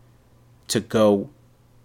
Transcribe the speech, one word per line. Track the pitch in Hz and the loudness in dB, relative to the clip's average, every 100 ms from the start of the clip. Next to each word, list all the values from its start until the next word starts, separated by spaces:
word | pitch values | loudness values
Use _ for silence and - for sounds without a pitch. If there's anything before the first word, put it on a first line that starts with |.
| _ _ _ _ _ _ - | _ _ _ _ _ _ -8
to | 110 | -6
go | 101 113 107 101 - _ _ _ _ _ | -4 0 2 2 -4 _ _ _ _ _